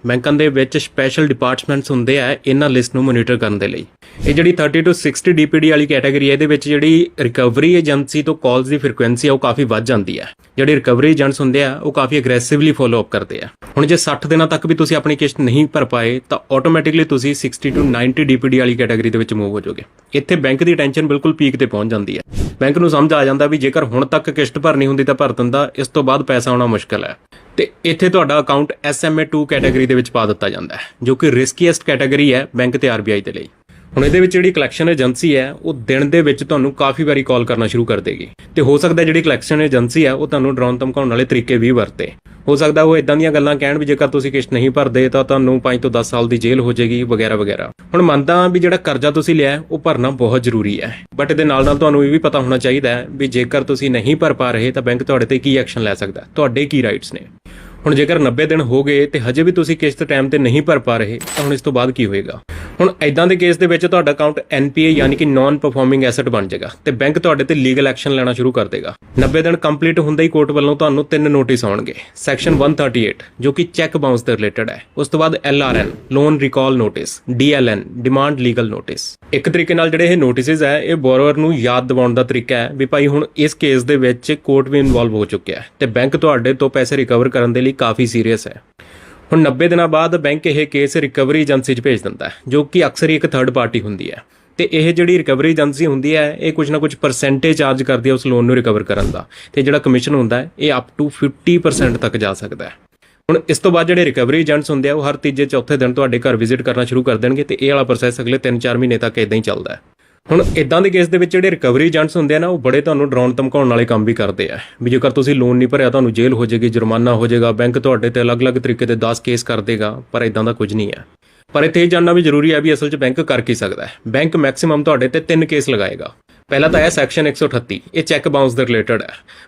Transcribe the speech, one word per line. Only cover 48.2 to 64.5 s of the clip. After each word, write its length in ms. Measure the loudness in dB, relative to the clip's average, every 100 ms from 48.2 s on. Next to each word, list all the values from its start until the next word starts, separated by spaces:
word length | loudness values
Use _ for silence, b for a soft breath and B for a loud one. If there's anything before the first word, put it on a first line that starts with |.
| 2 2 2
ਵੀ 120 | 2
ਜਿਹੜਾ 160 | 2 0
ਕਰਜ਼ਾ 340 | -2 -2 0
ਤੁਸੀਂ 240 | 0 0
ਲਿਆ 160 | 2 2
ਹੈ, 120 | -2 -8
ਉਹ 80 | -4
ਭਰਨਾ 320 | -2 0 -2
ਬਹੁਤ 320 | 0 0 2
ਜ਼ਰੂਰੀ 380 | 0 0 -2 -4
ਹੈ, 180 | -8 -12 -10 -4
but 100 | -2
ਇਹਦੇ 140 | 2
ਨਾਲ 200 | 2 2
ਨਾਲ 140 | 2 2
ਤੁਹਾਨੂੰ 260 | 2 4
ਇਹ 80 | 4
ਵੀ 60 | 2
ਪਤਾ 220 | 0 0
ਹੋਣਾ 180 | 0 0
ਚਾਹੀਦਾ 300 | 0 0 0
ਹੈ 180 | -2 -6
ਵੀ 160 | -6 -2
ਜੇਕਰ 360 | -2 -2 -2
ਤੁਸੀਂ 280 | -2 -2 0
ਨਹੀਂ 260 | 0 0 0
ਭਰ 160 | 0
ਪਾ 180 | 0 -2
ਰਹੇ 200 | -2 -2
ਤਾਂ 120 | -2
ਬੈਂਕ 200 | -2 -2
ਤੁਹਾਡੇ 240 | 0 0 0
ਤੇ 120 | 0
ਕੀ 180 | 0 0
ਐਕਸ਼ਨ 260 | 0 -4
ਲੈ 120 | -4
ਸਕਦਾ 260 | -4 -8 -10
ਹੈ, 60 | -10
ਤੁਹਾਡੇ 320 | -2 -2 0 -2
ਕੀ 160 | 0
ਰਾਈਟਸ 320 | 0 -2 -8
ਨੇ। 60 | -16 -18 -20 -20 B B B 0
ਹੁਣ 80 |
ਜੇਕਰ 240 | 2 2 2
ਨੱਬੇ 280 | 0 0 0
ਦਿਨ 140 | 0
ਹੋ 220 | 0 0
ਗਏ 240 | 2 0 0
ਤੇ 140 | -2
ਹਜੇ 220 | -2 0
ਵੀ 100 | 2
ਤੁਸੀਂ 240 | 2 0 0
ਕਿਸ਼ਤ 280 | -2 -2
ਟਾਈਮ 240 | -2 -2 0
ਤੇ 100 | 2
ਨਹੀਂ 240 | 2 2
ਭਰ 160 | 2 0
ਪਾ 180 | 0 -2
ਰਹੇ 240 | -2 -6 -8 -4
ਤਾਂ 80 |
ਹੁਣ 80 | -2
ਇਸ 80 | -2
ਤੋਂ 120 | -2
ਬਾਅਦ 180 | 0 0
ਕੀ 160 | 0 -2
ਹੋਏਗਾ? 340 | -2 -6 -12 -14 B B B
ਹੁਣ 140 | 0 0
ਇੱਦਾਂ 240 | 0 2 2
ਦੇ 100 | 4
ਕੇਸ 200 | 2 2
ਦੇ 100 | 2
ਵਿੱਚ 200 | 2 2
ਤੁਹਾਡਾ 260 | 2 2
ਅਕਾਊਂਟ 280 | 0 0 -2 -4